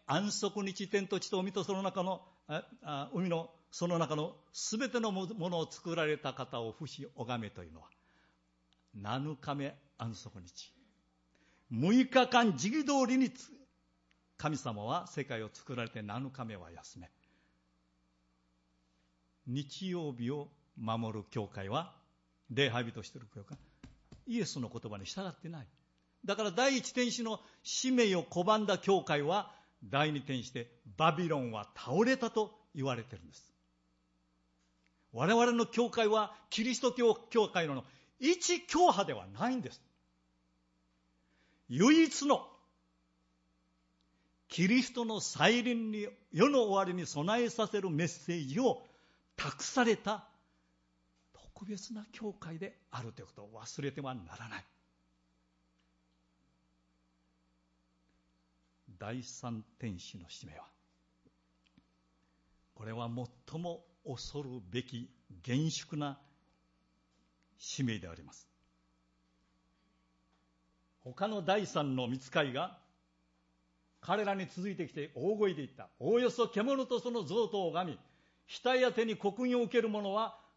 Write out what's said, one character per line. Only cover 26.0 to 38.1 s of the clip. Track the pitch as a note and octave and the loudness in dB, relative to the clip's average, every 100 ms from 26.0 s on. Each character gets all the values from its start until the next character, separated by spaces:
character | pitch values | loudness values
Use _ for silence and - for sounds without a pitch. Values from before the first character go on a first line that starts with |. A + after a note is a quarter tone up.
| _ _ | _ _
だ | F3 G3+ | -4 0
か | |
ら、 | G#3+ | 0
第 | F3+ C4+ C4+ | 4 4 4
一 | - | 0
天 | - B3 | 0 0
使 | - | 0
の | A3+ G#3+ - - | -4 -6 -10 -18
使 | - - B3+ | -6 -2 2
命 | B3+ A3 F3+ | 6 6 4
を | |
拒 | - F3 F3 G#3+ | 0 0 4 4
ん | G#3 | 4
だ | F#3+ | 2
教 | - F#3+ | 4 4
会 | C#3+ D3 | 4 0
は、 | D3 G3 - - _ _ | 2 0 -2 -12 _ _
第 | G#2 C#3 D#3 | -4 2 2
二 | D3 | 0
天 | C3+ C3 | -4 -6
使 | A2+ | -4
で | B2 A#2 - - - | -8 -10 -14 -20 4
バ | D#3+ | 4
ビ | D#3 F3 | 4 0
ロ | D#3 | 0
ン | B2 | -2
は | A2 G#2 - | -6 -8 -12
倒 | - E3 | -2 4
れ | A#3+ C4 | 4 4
た | A3+ | 2
と | A3+ G#3+ - _ | 0 0 -4 _
言 | D3+ | -4
わ | C3+ A#2+ | -2 -2
れ | |
て | A2+ G2 | -6 -14
る | |
ん | E2+ | -18
で | |
す。 | - - _ _ _ _ _ _ _ _ _ _ _ _ _ _ _ _ | -20 -20 _ _ _ _ _ _ _ _ _ _ _ _ _ _ _ _
我 | A2+ D#3 | 0 4
々 | A3+ A#3+ | 6 6
の | A#3+ A#3 | 6 2
教 | A3+ A#3+ | 2 2
会 | A#3+ A3 | 4 4
は | A3 G#3 - _ | 4 2 -6 _
キ | - | -2
リ | A3+ | 0
ス | B3 | 2
ト | B3+ | 0
教、 | B3 A#3 - - | 4 4 4 2
教 | A#3 G#3 | 2 4
会 | F#3 D#3+ | 2 0
の | C3+ - - _ | -2 -8 -20 _